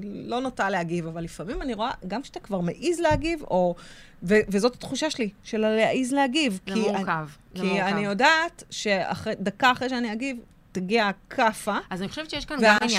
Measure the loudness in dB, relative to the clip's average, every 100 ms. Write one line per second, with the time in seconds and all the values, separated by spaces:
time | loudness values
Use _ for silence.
0 | -10 -10 -6 -4 -4 -2 0 0 0 -2
1 | -4 -6 -8 -8 -8 -6 -4 -4 -4 -6
2 | -6 -8 -8 -12 -6 -2 -2 -2 -2 2
3 | 2 2 0 -4 0 2 2 0 -10 -20
4 | -20 -8 2 4 4 2 2 0 -8 -4
5 | -2 -2 -4 -6 -6 0 2 4 4 2
6 | 0 2 2 2 0 0 -2 0 2 0
7 | 0 -2 -4 -12 -14 -4 0 0 2 0
8 | 0 2 4 4 2 -6 -14 -6 0 0
9 | 0 -4 -4 -4 -4 2 2 2 0 -2
10 | -4 -4 -6 -6 -12 -20 -10 -6 0 2
11 | 2 -2 -4 2 2 2 -2 -4 -4 -6
12 | -6 -8 -8 -8 -6 4 6 6 4